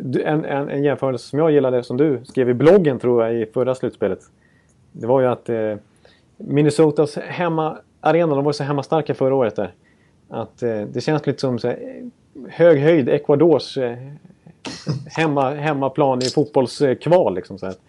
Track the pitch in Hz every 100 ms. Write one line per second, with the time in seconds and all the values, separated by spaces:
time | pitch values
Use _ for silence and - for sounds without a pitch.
0 | 131 139 - 151 - 143 143 139 143 131
1 | 135 123 - 139 165 147 131 127 120 123
2 | 156 127 123 - 123 123 143 202 156 120
3 | 123 120 113 117 107 - 123 127 120 -
4 | 101 - - _ _ _ _ _ _ -
5 | 117 135 127 117 - 113 107 104 - _
6 | _ _ _ _ - 139 151 143 156 147
7 | 147 - - 139 175 160 156 - - _
8 | 151 160 170 139 143 147 139 143 131 160
9 | 147 135 135 135 113 - 95 - _ _
10 | _ _ _ 123 110 _ 120 110 107 131
11 | 135 156 151 127 135 120 123 - - 262
12 | 247 - _ - 123 - 170 151 147 170
13 | 120 143 - 147 170 139 - - 123 120
14 | 135 147 - _ - _ - - - 135
15 | - - 160 143 131 147 147 143 135 -
16 | 139 127 127 156 143 - 123 - 143 123
17 | - 175 127 92 - 95 92 92